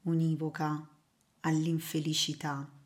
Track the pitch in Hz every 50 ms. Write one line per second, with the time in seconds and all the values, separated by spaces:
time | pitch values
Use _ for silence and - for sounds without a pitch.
0 | _ 175 165 165 165 165 160 147 160 156 156 - 156 151 151 151 156 - - _
1 | _ _ _ _ _ _ _ _ - 160 160 156 160 165 165 160 160 - - 160
2 | 151 160 156 - - - 156 - - 151 143 139 143 147 - - -